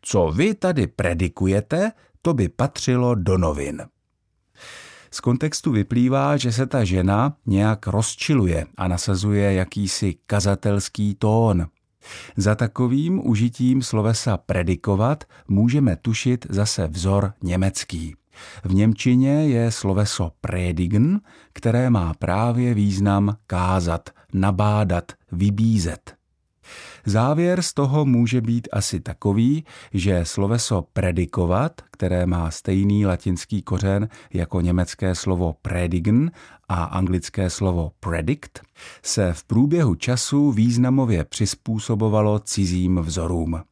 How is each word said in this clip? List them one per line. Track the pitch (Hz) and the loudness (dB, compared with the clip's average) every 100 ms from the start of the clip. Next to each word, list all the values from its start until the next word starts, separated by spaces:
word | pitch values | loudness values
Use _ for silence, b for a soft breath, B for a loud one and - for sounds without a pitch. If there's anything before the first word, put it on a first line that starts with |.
"Co | - 104 82 82 | -2 0 2 2
vy | 190 | 0
tady | 208 185 156 98 | 0 -2 0 -2
predikujete, | - 87 85 87 - 95 98 - 160 214 b b b | -2 -2 0 -4 -2 0 0 0 -2 -2 b b b
to | 165 | -2
by | 143 90 | 0 -2
patřilo | - 135 - - 123 123 117 | -2 -4 -2 -2 0 2 0
do | 90 92 | 2 2
novin." | 82 73 69 71 - _ _ _ _ _ _ B B B B B B | 2 -2 -6 -8 -16 _ _ _ _ _ _ B B B B B B
Z | - | -4
kontextu | 127 123 151 - - | 0 0 -2 -4 0
vyplývá, | 113 101 120 127 135 139 143 | 0 0 2 2 2 0 0
že | 127 | 0
se | 110 131 | -2 -2
ta | 135 | 0
žena | 101 92 92 101 139 - - | 0 2 2 2 0 -2 -2
nějak | 98 107 107 - | 2 2 0 -2
rozčiluje | 98 110 - - 143 92 80 76 - | -2 -2 -4 0 2 2 0 -4 -4
a | 92 | -2
nasazuje | 87 - 95 104 101 101 | -2 0 0 2 2 2
jakýsi | 95 92 - 98 - 101 85 - | 2 -2 -4 -4 -2 -4 -4 -2
kazatelský | 104 98 98 107 101 - - 104 98 | 0 0 0 0 0 -2 -2 -2 0
tón. | 107 110 117 90 82 _ _ _ B B B - | 2 2 4 2 -2 _ _ _ B B B -2
Za | 101 110 | 0 0
takovým | 117 - 123 135 160 190 - | -2 0 0 0 0 0 0
užitím | 104 120 - 123 131 | 2 0 0 2 2
slovesa | 123 110 107 113 - 95 | 0 0 0 0 -2 -4
predikovat | - 92 87 90 - 98 117 147 - b - | -2 -2 0 -2 0 0 0 -2 -8 b -2
můžeme | 98 117 143 135 85 | 2 2 4 2 0
tušit | - 110 127 123 - | -2 -2 0 -2 -2
zase | 98 104 - 82 | -2 -2 -2 -4
vzor | 82 92 98 98 - | -2 0 0 0 -4
německý. | 90 90 95 - - 85 80 - _ B B B | -4 0 0 -2 -10 -10 -10 -14 _ B B B
V | - | 0
němčině | 95 110 110 127 123 135 147 156 | 2 4 2 2 4 4 2 2
je | 120 117 | 2 0
sloveso | 110 98 95 104 - 85 - | -2 -2 0 0 -2 -6 -6
predigen, | - 90 90 85 87 104 143 202 B B B | -6 -2 -2 -2 0 2 2 0 B B B
které | - 117 120 127 | -4 0 2 2
má | 113 82 | 2 0
právě | 78 - 95 120 120 123 | -2 -2 0 0 0 0
význam | 107 101 95 101 98 101 107 _ | 2 2 2 2 2 2 -2 _
kázat, | 90 90 92 85 82 - b b | -2 0 0 0 -2 -6 b b
nabádat, | 95 98 95 104 104 101 90 - - _ | 0 2 2 2 2 2 0 -4 -20 _
vybízet. | 87 101 101 113 110 85 78 - - _ _ _ _ B B B B - | 0 0 2 2 2 0 -4 -14 -20 _ _ _ _ B B B B -2
Závěr | 107 127 151 175 180 | 2 2 2 2 0
z | 165 | -2
toho | - 139 147 143 | -2 0 2 2
může | 120 117 123 | 2 2 0
být | 113 117 117 | 0 -2 -2
asi | 101 - 92 | -4 -4 -6
takový, | - 80 104 101 117 151 156 B B | -8 -4 -2 2 2 0 -4 B B
že | 101 92 90 82 | -2 0 0 0
sloveso | - 98 120 - 98 82 | -2 -2 -2 -2 -4 -4
predikovat, | - 95 87 85 - 87 92 151 - - | -2 -2 0 -2 -2 0 0 -2 -6 -20
které | - 90 90 90 | -6 -2 0 0
má | 87 80 | -2 -4
stejný | - - 95 101 101 101 | -6 -2 0 2 2 0
latinský | 87 - 87 - 104 | 0 -2 -6 -4 -6
kořen | - 92 98 98 110 B B | -4 -2 0 0 -2 B B
jako | 90 85 92 | -6 -2 -2
německé | 87 87 87 - 95 87 | 0 0 -2 -4 -4 -2
slovo | - 90 90 - | -2 -2 -2 -4
predigen | - 87 87 87 85 117 165 B B B _ | -6 -4 -2 0 2 2 2 B B B _
a | 87 | -4
anglické | 82 90 92 90 - - 92 | -2 -2 0 -2 -4 -4 -4
slovo | - 98 87 80 _ | -2 -2 0 -4 _
predict, | 87 82 80 147 - - _ B B B | -6 -4 -2 -4 -8 -20 _ B B B
se | - - 92 | -6 -2 0
v | 80 | -2
průběhu | - 110 143 170 143 82 | -2 0 2 2 2 0
času | - 123 - 143 147 | -2 -2 0 2 2
významově | 110 117 120 123 135 123 90 | 4 2 2 2 2 2 0
přizpůsobovalo | 76 - 104 - - 110 - 107 110 107 107 107 | -2 -4 -4 -4 -6 -6 -2 -2 2 2 2 0
cizím | - - 95 90 90 90 | -2 -2 0 0 2 0
vzorům. | 80 80 82 87 82 82 - | -2 -4 -4 -2 -2 -6 -10